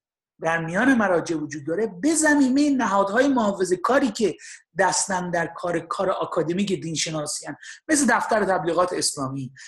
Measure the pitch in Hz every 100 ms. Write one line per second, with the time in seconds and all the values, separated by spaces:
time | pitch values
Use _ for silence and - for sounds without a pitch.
0 | _ _ _ _ 160 165 160 180 262 247
1 | 202 170 160 160 147 151 139 170 220 175
2 | 285 311 302 294 254 269 294 262 220 196
3 | 196 220 285 254 208 180 180 180 202 269
4 | 262 202 196 - - - _ 165 185 175
5 | - 180 175 170 160 - 175 170 165 -
6 | 180 - 160 180 151 180 196 175 160 151
7 | 165 156 147 - 156 147 - - - 294
8 | 240 220 - 220 190 180 165 165 180 156
9 | 151 143 131 139 127 -